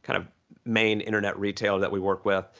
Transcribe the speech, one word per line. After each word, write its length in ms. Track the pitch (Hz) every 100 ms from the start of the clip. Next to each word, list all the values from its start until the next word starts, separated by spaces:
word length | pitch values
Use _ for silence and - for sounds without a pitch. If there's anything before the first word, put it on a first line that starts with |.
kind 140 | - 92
of 100 | 90 _ _ - -
main 340 | 110 110 107
internet 380 | 110 107 101 95
retailer 400 | 101 98 104 98
that 120 | 98
we 80 | 98
work 260 | 95 95 104
with. 200 | 95 92